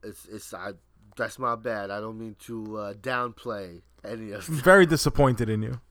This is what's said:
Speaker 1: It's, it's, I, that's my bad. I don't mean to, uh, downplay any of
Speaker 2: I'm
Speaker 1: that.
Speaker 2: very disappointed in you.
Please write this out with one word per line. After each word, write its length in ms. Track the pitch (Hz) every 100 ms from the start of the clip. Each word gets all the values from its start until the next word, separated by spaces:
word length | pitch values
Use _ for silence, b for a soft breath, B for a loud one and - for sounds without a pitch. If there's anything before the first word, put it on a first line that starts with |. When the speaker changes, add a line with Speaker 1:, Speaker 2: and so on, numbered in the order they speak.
Speaker 1:
It's, 240 | 107 95 -
it's, 260 | 107 -
I, 200 | 87 95 92 _ _ - -
that's 220 | 110 -
my 160 | 127
bad. 360 | 117 117 110 101
I 80 | 101
don't 180 | 110 110
mean 160 | 113 107
to, 360 | - 113 107 107
uh, 140 | 104
downplay 880 | 104 113 127 123 113 123 107 95 85 _ _
any 280 | 101 113 110
of 160 | 101 95
Speaker 2:
I'm 80 | 156
Speaker 1:
that. 80 |
Speaker 2:
very 200 | 135 196
disappointed 640 | 175 156 - - 139 120 110
in 140 | 110
you. 180 | 107 123 -